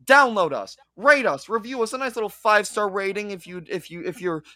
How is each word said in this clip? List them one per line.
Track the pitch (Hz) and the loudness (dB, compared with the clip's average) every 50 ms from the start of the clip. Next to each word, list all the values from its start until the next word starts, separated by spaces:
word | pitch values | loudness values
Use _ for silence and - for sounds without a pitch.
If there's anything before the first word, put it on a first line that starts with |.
| 123 | _
Download | - 269 285 277 247 226 202 180 156 | 6 6 6 6 6 2 0 0 0
us. | 139 117 98 98 - _ _ _ _ - | -2 -6 -8 -10 -14 _ _ _ _ -2
Rate | 202 277 294 285 247 | 4 4 4 4 4
us. | 196 143 135 - - | 0 -2 -2 -6 -6
Review | 214 226 202 233 269 254 | -6 -6 -6 -6 -4 -4
us. | 226 220 - | -4 -4 -4
A | 254 | -6
nice | 269 262 - | -6 -6 -4
little | 240 214 202 | -6 -6 -6
five-star | - - - 226 214 208 208 - - 214 208 202 | -8 -2 2 4 4 4 4 0 -4 -4 -4 -2
rating | 185 202 196 190 196 208 208 208 | -2 -4 -4 -4 -4 -6 -8 -8
if | 202 180 - 175 | -10 -12 -14 -14
you, | 180 180 165 - | -14 -14 -10 -8
if | - 180 - - | -8 -8 -8 -10
you, | 165 175 - | -14 -10 -10
if | - 165 - | -10 -10 -6
you're | 180 180 165 156 156 - - | -4 -4 -4 -4 -8 -14 -20